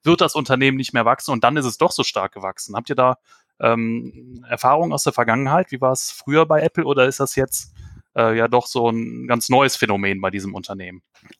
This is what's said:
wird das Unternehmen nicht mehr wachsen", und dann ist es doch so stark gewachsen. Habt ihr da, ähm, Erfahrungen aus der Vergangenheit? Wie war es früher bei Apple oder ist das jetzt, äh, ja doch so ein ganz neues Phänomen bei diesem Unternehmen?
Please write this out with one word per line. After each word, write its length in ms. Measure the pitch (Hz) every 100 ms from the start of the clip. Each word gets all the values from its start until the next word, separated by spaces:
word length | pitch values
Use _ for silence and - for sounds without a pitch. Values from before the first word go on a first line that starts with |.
wird 180 | 156 165
das 140 | 160
Unternehmen 420 | 156 139 131 135 135
nicht 180 | 131
mehr 100 | 123
wachsen", 280 | 113 131 -
und 120 | 123
dann 120 | 117 151
ist 100 | 127
es 120 | -
doch 140 | 170
so 100 | -
stark 300 | 120 104 95
gewachsen. 420 | 101 95 - -
Habt 140 | 101 -
ihr 80 | 131
da, 220 | 127 127 _ _ _ -
ähm, 840 | 120 117 113 117 - - 123 123 123
Erfahrungen 440 | 123 127 147 -
aus 120 | 147
der 80 | -
Vergangenheit? 580 | - 117 117 135 160 -
Wie 100 | 127
war 120 | 131
es 180 | 131 -
früher 360 | - - 151 160
bei 160 | 156
Apple 220 | 160 -
oder 220 | 151 135 127
ist 140 | -
das 160 | 139 -
jetzt, 380 | 131 - - - - - -
äh, 220 | - 113 113
ja 120 | 117
doch 180 | 123 -
so 220 | 127 117
ein 380 | 113 117 120 123
ganz 220 | 120 -
neues 280 | 131 135 -
Phänomen 440 | 107 101 98 98
bei 100 | 95
diesem 240 | 98 95
Unternehmen? 480 | 92 95 98 90 90 _ _ _ _